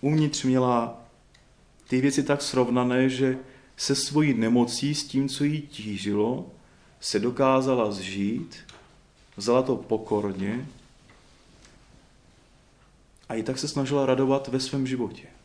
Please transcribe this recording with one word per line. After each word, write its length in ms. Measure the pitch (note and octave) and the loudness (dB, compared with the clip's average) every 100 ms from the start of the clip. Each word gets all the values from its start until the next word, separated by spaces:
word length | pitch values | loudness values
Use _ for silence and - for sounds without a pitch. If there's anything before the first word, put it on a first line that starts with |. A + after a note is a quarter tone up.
uvnitř 440 | C#3 D#3 D3+ D3+ | 2 2 2 0
měla 560 | C3 B2+ B2+ A#2+ A#2 - - _ _ _ _ _ _ _ - | 2 4 4 2 0 -6 -20 _ _ _ _ _ _ _ -2
ty 120 | B2+ | 0
věci 220 | C#3 C3+ | 2 2
tak 200 | C#3+ C#3+ | 0 0
srovnané, 640 | - C3 A#2+ A#2+ B2 B2 C3 | 0 0 2 2 2 2 2
že 300 | C3 C3 C3 - - - - | 2 0 -2 -8 -20 -20 -10
se 180 | - | -4
svojí 400 | C#3 - D3 D3+ | -2 0 2 2
nemocí, 600 | A#2+ A2+ B2 A#2+ - C#3+ | 2 2 4 2 0 -2
s 100 | D3+ | -2
tím, 240 | - C3+ C#3 | -4 -2 -2
co 160 | - | 0
jí 160 | C#3+ D3+ | -2 -2
tížilo, 840 | D3 - G#2+ G2 G2 G#2 G#2+ B2+ F3+ - - _ _ _ | -6 -12 -8 -6 -2 0 0 -2 -8 -16 -20 _ _ _
se 180 | - G#2 | -4 0
dokázala 720 | A2+ B2 C3+ C3 C3 B2+ G#2+ | 0 2 4 4 2 2 0
zžít, 680 | G2+ F#2 F#2+ G2+ A#2+ E3 - - - - - _ _ _ - | -2 -8 -2 -2 -2 -8 -14 -20 -20 -20 -20 _ _ _ -8
vzala 260 | G2+ B2 | 2 2
to 140 | C3 A#2+ | 2 -2
pokorně 920 | - A2 - G#2 G2+ F#2 G2 A#2 D3 - - _ _ - _ _ _ - - - _ - _ _ _ _ _ _ _ _ _ _ _ _ _ | 0 -4 0 -2 -2 -4 -4 -6 -8 -16 -20 _ _ -20 _ _ _ -20 -20 -20 _ -20 _ _ _ _ _ _ _ _ _ _ _ _ _
a 60 | |
i 80 | A2+ | -6
tak 160 | A2 C3 | -4 -4
se 100 | D3 | -4
snažila 380 | D3 C3+ C#3+ C3+ | -2 0 0 2
radovat 420 | B2+ C3+ C3+ C3+ | 2 4 2 0
ve 120 | C3 | -4
svém 260 | C3 C#3 C3 | -2 -4 -2
životě. 400 | B2+ A2+ - - - | -2 -4 -6 -20 -20